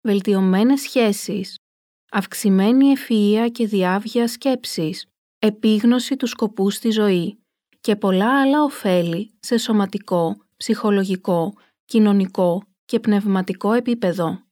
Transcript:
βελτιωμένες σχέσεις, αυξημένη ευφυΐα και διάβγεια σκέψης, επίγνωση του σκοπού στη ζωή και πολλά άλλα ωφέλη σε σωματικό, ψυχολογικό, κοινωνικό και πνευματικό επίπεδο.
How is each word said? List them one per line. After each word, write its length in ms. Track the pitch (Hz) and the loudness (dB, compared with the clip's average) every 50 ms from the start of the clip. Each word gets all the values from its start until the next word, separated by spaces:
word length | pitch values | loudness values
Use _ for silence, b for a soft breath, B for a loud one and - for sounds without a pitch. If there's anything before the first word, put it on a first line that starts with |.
βελτιωμένες 800 | _ 226 202 202 190 214 202 190 190 185 185 190 220 247 277 277 | _ 0 -2 0 0 0 0 2 2 2 2 4 4 4 2 2
σχέσεις, 760 | - - - 262 233 208 208 - - - - 208 190 - - - _ _ _ _ _ _ _ _ _ _ | 0 -4 0 0 2 2 0 -2 -6 -8 -6 -8 -8 -10 -12 -20 _ _ _ _ _ _ _ _ _ _
αυξημένη 840 | - 208 190 - - - - 208 190 190 190 214 247 262 269 277 277 | -6 -6 -4 -4 -10 -2 0 2 2 4 2 2 4 4 4 4 2
ευφυΐα 520 | 262 - - 233 214 208 202 208 220 233 233 | 0 0 -2 0 2 2 2 2 2 0 -2
και 140 | 233 - 233 | -2 -4 -4
διάβγεια 600 | 208 214 196 185 180 185 202 208 220 - 240 233 233 | -2 0 0 0 2 0 -2 -4 -2 -2 -2 -2 -2
σκέψης, 800 | 233 - - 277 262 247 247 - - - 165 156 185 - - _ _ _ _ _ _ _ | -4 -4 -2 -2 -2 -2 -4 -10 -6 -4 -4 -4 -6 -8 -14 _ _ _ _ _ _ _
επίγνωση 760 | - 214 214 - - 220 214 208 214 233 240 240 233 - 285 | 0 0 0 2 2 2 2 4 4 2 2 2 0 -4 -4
του 100 | 269 - | -4 -4
σκοπού 440 | 233 - - 233 208 208 - 190 202 | -6 -4 -4 -4 -4 -2 0 -2 -2
στη 200 | 196 - - 233 | -2 -2 -4 -2
ζωή 480 | 214 220 214 208 190 180 170 180 - _ _ _ _ _ _ _ _ _ | 0 2 2 2 2 0 -2 -4 -8 _ _ _ _ _ _ _ _ _
και 160 | _ - 208 | _ -2 -2
πολλά 440 | 208 - 196 190 185 196 233 262 277 | 0 0 0 2 2 2 2 2 2
άλλα 220 | 269 269 277 302 | 2 2 2 2
ωφέλη 680 | 302 285 285 - - 208 180 180 170 170 165 175 214 - _ _ | 2 0 -2 -4 -2 0 0 2 0 0 -4 -6 -6 -10 _ _
σε 180 | - - 247 233 | -6 -2 -2 -2
σωματικό, 800 | 233 - 220 208 196 190 - 202 - - 185 175 170 165 208 - _ _ _ | 0 0 0 0 0 0 -4 -10 -6 -2 -2 -2 0 -2 -4 -8 _ _ _
ψυχολογικό, 1000 | _ - - 220 - - 208 202 202 190 190 185 185 _ - 180 170 165 180 b b b b b b _ | _ -4 -4 -4 -2 0 0 0 0 0 -2 -4 -4 _ -2 -2 0 -2 -4 b b b b b b _
κοινωνικό 800 | _ - 226 214 208 202 202 190 190 - - 185 175 170 190 - _ _ _ _ | _ 2 2 4 4 4 2 2 0 0 0 0 0 0 -2 -6 _ _ _ _
και 160 | - - 220 | -4 -4 -2
πνευματικό 720 | 226 220 208 202 202 208 196 190 185 185 185 - - 202 | 0 0 0 0 0 0 -2 -2 -2 -4 -6 -4 -2 0
επίπεδο. 680 | 220 247 247 247 240 233 - 185 170 190 170 160 185 185 _ _ | 0 0 0 -2 -4 -2 -2 -2 -2 -2 -2 -4 -4 -8 _ _